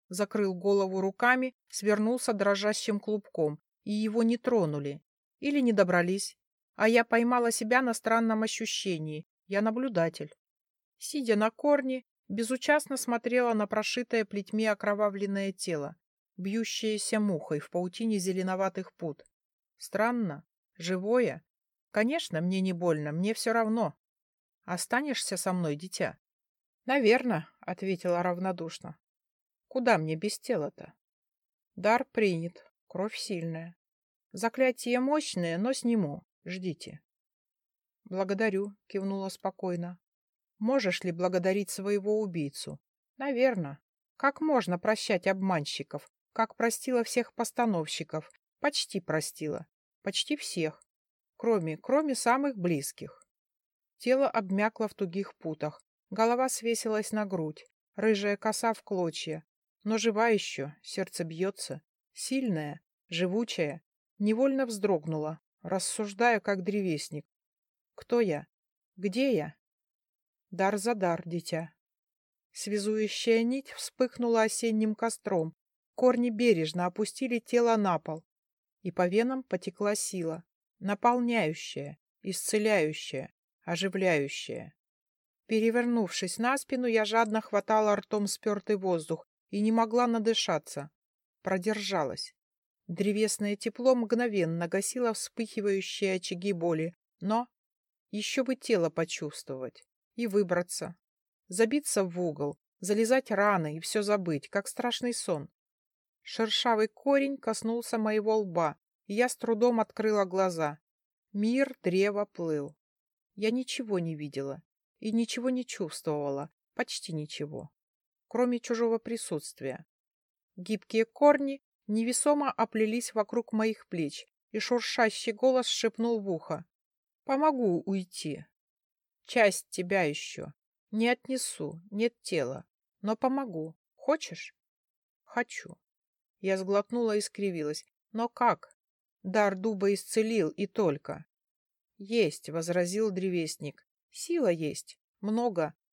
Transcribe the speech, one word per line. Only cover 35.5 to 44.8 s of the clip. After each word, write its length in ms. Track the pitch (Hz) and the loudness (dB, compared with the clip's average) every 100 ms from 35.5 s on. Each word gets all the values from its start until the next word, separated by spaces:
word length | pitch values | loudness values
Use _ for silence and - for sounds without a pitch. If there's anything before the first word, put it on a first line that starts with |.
| 170 | 0
но 160 | 233 | -2
сниму. 520 | 269 240 226 151 147 - _ 175 | -2 0 0 0 -4 -14 _ -12
Ждите. 560 | 185 185 147 - 156 _ _ _ _ _ _ _ _ _ _ - | -6 -6 -6 -12 -18 _ _ _ _ _ _ _ _ _ _ -8
Благодарю, 680 | 185 190 202 220 190 202 202 _ | -4 -2 0 0 0 -4 -8 _
кивнула 420 | 196 190 196 190 | -4 -4 -4 -6
спокойно. 680 | - 196 - 185 175 175 175 _ _ _ _ _ _ | -6 -8 -6 -4 -4 -6 -10 _ _ _ _ _ _
Можешь 440 | 220 269 196 180 | 0 2 0 -2
ли 80 | 180 | -4
благодарить 580 | 170 180 185 190 202 196 | -2 0 2 2 0 -2
своего 520 | - 196 208 202 214 | -6 -2 -2 0 0
убийцу? 580 | 208 170 143 - - 147 _ _ _ - | 0 -2 -4 -6 -12 -14 _ _ _ -8
Наверно. 640 | 277 240 262 202 143 151 _ _ _ - | -2 4 4 2 -4 -8 _ _ _ 0
Как 260 | 277 - | 0 2
можно 380 | 311 262 175 | 2 2 2
прощать 480 | 180 | 0